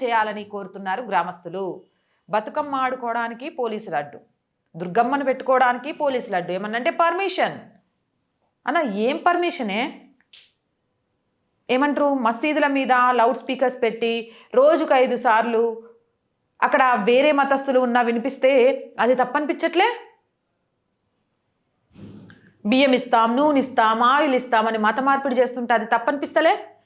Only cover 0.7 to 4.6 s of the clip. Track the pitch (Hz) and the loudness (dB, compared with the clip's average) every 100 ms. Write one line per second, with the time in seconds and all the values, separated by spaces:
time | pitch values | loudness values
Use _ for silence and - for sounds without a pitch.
0.7 | 196 196 196 233 185 175 175 170 180 190 | -12 -6 -6 -2 -2 -2 -6 -12 -8 -8
1.7 | 151 - _ _ _ - 214 214 302 294 | -10 -16 _ _ _ -6 -6 -4 -6 -6
2.7 | 269 254 254 240 233 233 226 294 - 233 | -4 -4 -4 -6 -6 -6 -8 -14 -8 -6
3.7 | 214 220 151 143 - _ _ _ _ | -6 -6 -6 -6 -12 _ _ _ _